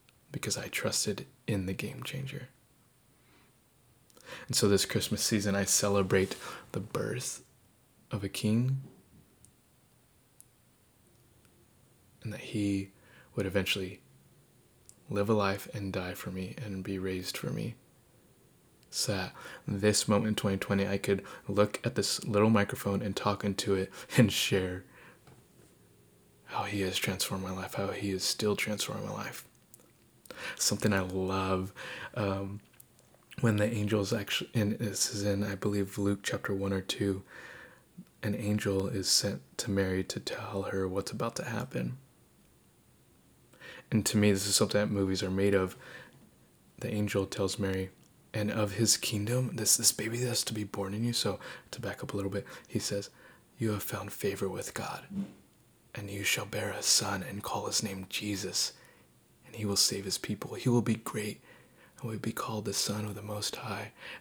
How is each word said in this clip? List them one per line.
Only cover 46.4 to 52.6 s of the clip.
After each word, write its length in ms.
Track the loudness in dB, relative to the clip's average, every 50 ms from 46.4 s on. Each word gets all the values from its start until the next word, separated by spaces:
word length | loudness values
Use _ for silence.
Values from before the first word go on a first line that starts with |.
| _ _ _ _ _ _ _ -8
The 140 | -6 -2 0
angel 320 | 0 0 2 2 0 0
tells 340 | 0 0 0 0 0 0 0
Mary, 300 | 0 0 0 0 -2 -4 -8 -14 -20 -20 _ _ -14 _ -4
"And 180 | -2 0 0
of 220 | 0 0 0 0 2
his 240 | 4 4 4 4 4
kingdom," 580 | 2 0 -2 0 0 0 2 2 0 0 -2
this, 220 | 0 2 4 4 6
this 140 | 6 4
baby 280 | 2 2 0 -2 -2 -2
that's 240 | 0 0 0 0 -2
to 100 | -2 -2
be 100 | -4 -4
born 300 | -4 -4 -4 -4 -2 -2
in 100 | -2 0
you. 100 | 0 0
So 260 | 2 0 0 0 -2 -6 -12 -14 -16 -16 -14
to 100 | -10 -6
back 220 | -6 -6 -6 -6 -6
up 100 | -6 -4
a 20 |
little 160 | -2 -2 -2
bit, 140 | -2 -4 -4 -6 -10 -16